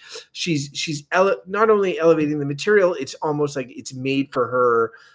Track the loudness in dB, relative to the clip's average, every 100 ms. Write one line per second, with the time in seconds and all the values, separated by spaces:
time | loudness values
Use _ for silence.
0 | -18 -18 -16 -8 -4 -4 -4 -8 -8 -8
1 | -2 2 2 0 -4 0 2 4 2 2
2 | 4 4 0 -2 -4 -4 2 4 2 0
3 | -8 -6 -4 -2 -2 -4 -8 -12 -14 -6
4 | -2 -2 -2 -2 0 2 4 2 0 -4
5 | -20